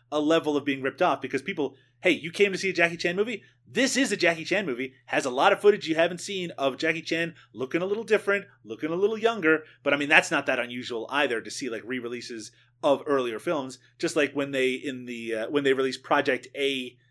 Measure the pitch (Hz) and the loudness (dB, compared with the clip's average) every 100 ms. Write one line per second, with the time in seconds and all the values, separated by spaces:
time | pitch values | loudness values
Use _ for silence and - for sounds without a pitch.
0 | _ 151 151 165 151 147 143 135 131 131 | _ -2 2 2 4 0 0 -2 -2 0
1 | 180 139 131 135 165 190 139 - _ _ | 2 2 -2 -4 -4 -4 -6 -6 _ _
2 | 185 147 156 165 202 180 190 170 170 170 | 0 0 -2 0 0 0 -4 0 0 0
3 | 180 175 214 226 - _ _ 135 262 262 | -2 -2 -2 -4 -12 _ _ 0 2 2
4 | 254 196 170 165 151 190 190 120 135 - | 0 2 0 0 -2 -2 -2 -4 -6 -10
5 | - 139 139 123 175 196 208 202 151 156 | -4 -2 0 2 4 6 6 4 2 0
6 | 170 175 - 196 175 - 139 123 160 165 | 0 0 -8 -6 -6 -2 -2 0 -2 -2
7 | - 165 170 - - 107 127 165 190 202 | -2 -4 -4 -8 -18 -8 -4 -2 -2 -2
8 | 220 208 202 196 196 _ 104 110 156 170 | 2 0 2 -2 -4 _ -14 -8 -4 0
9 | 202 220 226 226 156 156 - - 143 139 | 0 2 0 2 2 2 0 -6 0 0
10 | 143 160 180 156 139 131 123 120 117 117 | 6 6 6 2 0 0 -2 -8 -8 -6
11 | 107 139 143 117 104 - 131 110 104 127 | -2 0 0 0 -4 -8 -8 -8 -6 -8
12 | 117 120 117 117 107 - _ _ 156 135 | -6 -8 -10 -12 -14 -18 _ _ 2 2
13 | - 139 123 110 - 160 131 127 _ _ | 2 0 0 -4 -4 -4 -6 -12 _ _
14 | 170 165 143 131 139 135 131 127 143 127 | -2 2 0 0 -2 0 0 0 -4 -8
15 | 123 117 113 110 - 147 139 135 135 127 | -10 -8 -4 -4 -2 0 2 2 2 -4
16 | - 147 139 123 - - 139 135 123 - | 0 2 2 -2 -4 -4 -2 -2 -6 -12
17 | _ | _